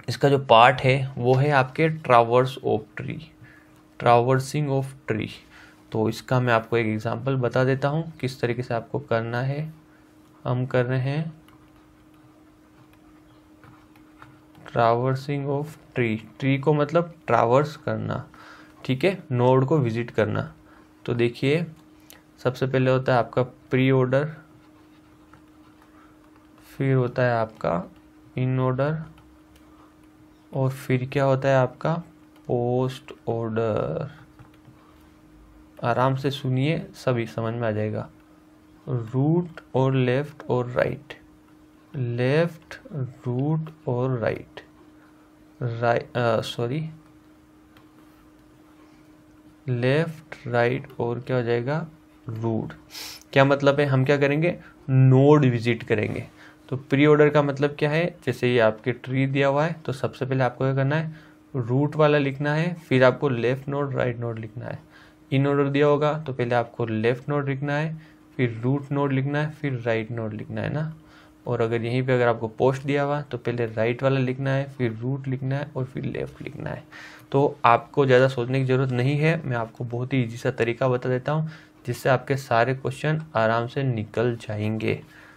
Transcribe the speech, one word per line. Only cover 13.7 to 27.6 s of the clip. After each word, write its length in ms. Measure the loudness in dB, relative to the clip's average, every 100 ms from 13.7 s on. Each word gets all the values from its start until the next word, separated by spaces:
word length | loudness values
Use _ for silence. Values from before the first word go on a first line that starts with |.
| -20 -20 -20 -20 -20 -20 -20 _ -20 -6
traversing 800 | 0 2 2 0 -4 -6 -6 -4
of 260 | -6 -8 -14 -10 -4
tree, 220 | -2 -4 -8 -6
Tree 180 | -2 0
को 160 | 0
मतलब 400 | 0 2 0 -2 -6 0
traverse 480 | 2 4 2 2 -4
करना, 480 | -8 -6 -6 -8 -10 -20 -20 -20 -20 -10 -4
ठीक 180 | 0 0
है, 120 | -2 -2
Node 340 | 2 4 4 4
को 120 | 2
visit 320 | 2 -2 -2
करना। 420 | 0 0 -2 -6 -12 -20 -20 -20 _ -4
तो 80 |
देखिए 520 | 0 0 0 0 0 -2 -10 -20 -20 -20 -20 _ -6
सबसे 280 | -4 -2 0
पहले 240 | 2 2
होता 220 | 2 2
है 60 | 0
आपका 240 | 2 -2
प्री 460 | -2 -6 -2 2 4
ऑर्डर, 340 | 4 2 0 -2 -8 -20 -20 -20 -20 -20 -20 -20 -20 -20 -20 -20 -20 -20 -20 -20 -20 -20 -20 -20 -20 -20 -20 -14
फिर 240 | -4 2 2
होता 280 | 2 0
है 100 | 0
आपका 500 | 0 -2 -4